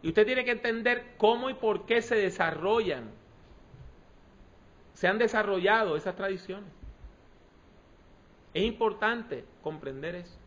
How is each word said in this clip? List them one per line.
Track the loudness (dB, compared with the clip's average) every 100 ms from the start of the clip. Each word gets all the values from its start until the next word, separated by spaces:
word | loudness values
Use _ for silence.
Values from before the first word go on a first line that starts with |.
Y | 2
usted | 4 4
tiene | 4
que | 0
entender | -2 -2 0 0 0 -4 2
cómo | 4 4 -2
y |
por | -2 0 0 0
qué | 0
se | 2 0
desarrollan, | 0 0 -2 0 2 2 0 -4 -8 -16 -20 -20 -20 -20 -20 -20 -20 -20 -20 -20 -20 -20 -20 -20 -20 -20 -20
se | 0 0
han | 2
desarrollado | 2 2 2 2 4 4 4 0
esas | -4
tradiciones. | -4 -4 -6 -8 -14 -14 -16 -18 -16 -20 -20 -20 -20 -20 -20 -20 -20 -20 -20 -20 -20 -20 -20 -8
Es | -2
importante | -2 2 0 2 0 0 -6 -10 -12 -10
comprender | -10 -8 -10 -8 -10
eso. | -10 -14 -20